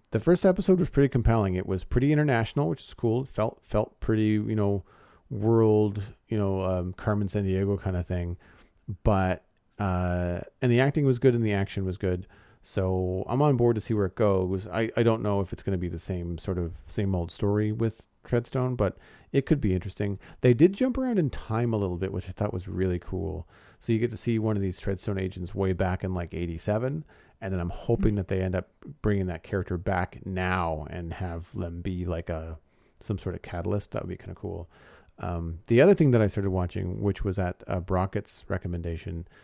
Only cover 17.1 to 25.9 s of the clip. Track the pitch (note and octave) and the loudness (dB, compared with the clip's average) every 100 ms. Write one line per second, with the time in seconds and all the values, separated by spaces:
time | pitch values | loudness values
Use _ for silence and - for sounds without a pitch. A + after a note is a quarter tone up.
17.1 | F#2 E2+ - G2+ G#2 G#2+ A2 A2+ - _ | 0 -4 -2 0 2 0 0 -2 -4 _
18.1 | _ - A#2+ A#2 C3 B2+ A#2+ G2+ - - | _ -2 -2 0 -4 -2 0 -2 -2 -16
19.1 | - - C#3 - D3 G#2 F#2 G2 - G#2 | -20 -2 -2 2 2 2 0 -2 -4 -4
20.1 | G2 - - B2 A#2+ F#3 G3 C4 C4 B3+ | -4 -10 2 4 6 6 4 0 0 0
21.1 | G#3 C#3+ - - A2 A#2+ A2 F#2+ F2 F#2+ | 2 0 -2 -4 -2 0 0 -2 -2 -4
22.1 | F#2+ F#2 - G2+ F#2+ F#2+ F#2 F#2 F2 - | -4 -8 -4 -4 -4 -6 -2 0 -2 -4
23.1 | F#2 E2+ E2+ - - - _ - A2+ A#2+ | -6 -4 -8 -12 -20 -20 _ -2 0 0
24.1 | G#2+ A#2+ A2+ A2 G2+ F#2+ - G2 F#2+ - | -2 -2 0 0 0 -2 -2 -4 -4 -4
25.1 | F#2+ G2 F#2 F2+ G2 F#2+ F2+ F#2 | -4 -4 -6 -8 -2 0 0 -2